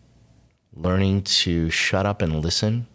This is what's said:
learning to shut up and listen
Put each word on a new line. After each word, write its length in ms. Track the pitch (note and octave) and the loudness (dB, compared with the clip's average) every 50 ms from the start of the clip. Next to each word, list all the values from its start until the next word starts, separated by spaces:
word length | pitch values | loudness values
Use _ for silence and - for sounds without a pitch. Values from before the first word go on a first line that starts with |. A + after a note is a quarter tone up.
| _ _ _ _ - _ _ - _ _ _ _ _ _ - | _ _ _ _ -20 _ _ -20 _ _ _ _ _ _ -12
learning 460 | D#2+ D#2+ F2+ F#2 F#2+ F#2+ F#2+ G2 G2+ G2 | -6 -2 0 0 2 2 2 2 0 0
to 460 | - - - - F#2 E2+ E2+ E2 E2 | 0 0 0 2 2 0 0 0 0
shut 360 | D#2+ - - - - F#2 G2 | 0 0 0 0 0 0 0
up 160 | G2+ G2+ - | 0 0 0
and 200 | - E2 D#2 D#2 | -2 -2 0 0
listen 460 | D2+ E2 - - - G#2+ A2 A#2+ A#2+ - | -2 -2 0 0 0 0 0 -2 -4 -6